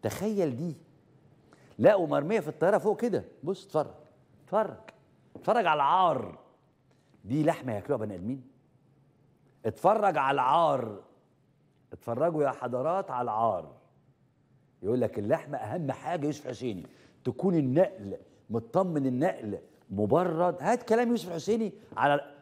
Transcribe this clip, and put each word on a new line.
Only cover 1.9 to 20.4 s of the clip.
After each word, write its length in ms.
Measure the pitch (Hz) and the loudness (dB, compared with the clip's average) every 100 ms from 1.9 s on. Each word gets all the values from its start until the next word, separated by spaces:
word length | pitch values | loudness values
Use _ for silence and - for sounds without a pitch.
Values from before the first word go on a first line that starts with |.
ومرمية 460 | 208 165 143 147 214 | 6 2 0 0 -2
في 80 | 151 | -2
الطيارة 300 | 151 170 208 | 0 2 4
فوق 220 | 202 202 | 2 0
كده. 240 | 240 175 87 - | 0 -2 -4 -12
بص 240 | 151 190 - | -8 -8 -4
اتفرج، 280 | 160 143 - - _ _ _ | -4 -4 -8 -20 _ _ _
اتفرج، 320 | - 196 214 - - - _ _ _ - | -4 -2 -2 -6 -20 -20 _ _ _ -8
اتفرج 300 | - 226 185 | 0 2 4
على 100 | 151 | 4
العار. 640 | 139 175 - 139 101 - - _ _ _ _ _ _ _ | 4 4 4 2 -4 -12 -20 _ _ _ _ _ _ _
دي 200 | 95 139 | -4 2
لحمة 280 | 151 160 127 | 2 0 -4
ياكلوها 280 | 107 - 139 | -6 -2 -2
بني 140 | 107 | -2
آدمين؟ 280 | 95 98 135 123 _ _ _ _ _ _ _ _ _ _ _ 113 | -6 -8 -8 -10 _ _ _ _ _ _ _ _ _ _ _ -8
اتفرج 500 | - 180 220 202 151 | 2 4 4 2 2
على 160 | 135 | 2
العار. 640 | 139 127 151 165 139 113 101 - _ _ _ _ _ _ _ _ | 2 4 4 4 2 -2 -8 -16 _ _ _ _ _ _ _ _
اتفرجوا 520 | - - 117 160 156 | -16 -8 -2 -2 0
يا 60 | 143 | -2
حضرات 600 | 127 123 123 139 185 190 | -2 -6 -4 -2 -2 -4
على 120 | 127 | -6
العار. 480 | 123 107 113 92 78 - _ _ _ _ _ _ _ _ _ _ | -4 0 0 0 -6 -18 _ _ _ _ _ _ _ _ _ _
يقول 180 | - 123 | -2 0
لك 180 | 117 - | 0 -4
اللحمة 400 | 101 151 143 139 | -2 -2 -4 -10
أهم 340 | 107 156 147 | -8 -6 -6
حاجة 340 | 120 - 175 147 | -6 -6 -4 -4
يوسف 220 | 147 - | -6 -10
حسيني، 380 | 120 127 95 78 - - _ | -8 -8 -8 -12 -20 -20 _
تكون 300 | - - 185 | -8 -2 0
النقل 640 | 170 135 139 185 - 101 92 - _ _ | 2 2 4 2 0 -12 -12 -16 _ _
مطمن، 560 | 113 113 175 190 151 135 | -6 -2 0 0 0 0
النقل 520 | 127 120 110 110 95 - _ _ | 0 0 -2 -8 -10 -12 _ _
مبرد. 680 | 98 107 139 180 160 | -2 2 2 2 0